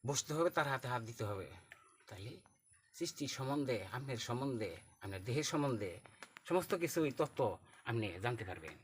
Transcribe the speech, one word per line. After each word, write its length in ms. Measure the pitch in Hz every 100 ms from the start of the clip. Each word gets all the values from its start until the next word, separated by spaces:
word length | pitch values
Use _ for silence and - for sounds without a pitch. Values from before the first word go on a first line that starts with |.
| 123
বসতে 220 | 139 - 151
হবে, 140 | 170 175
তার 120 | 147
হাতে 140 | 131 123
হাত 100 | 123 113
দিতে 160 | 117 104
হবে। 160 | 101 78 - - - - _ -
তাহলে 240 | 95 107 180 - _ _ _ _ -
সৃষ্টি 260 | 170 - 139 -
সম্বন্ধে, 400 | 131 147 135 113 95 120
আপনার 240 | 135 117 -
সম্বন্ধে, 420 | 123 135 123 101 82 - -
আপনার 160 | 98 95 98
দেহের 180 | 123 -
সম্বন্ধে 380 | 151 143 113 98 85 - - - - -
সমস্ত 240 | 175 175 180
কিছুই 280 | 165 170 151 123
তত্ত্ব 200 | 151 - 120 85 - - -
আপনি 160 | 117 107 87
জানতে 200 | 120 117 98
পারবেন। 260 | 85 80 78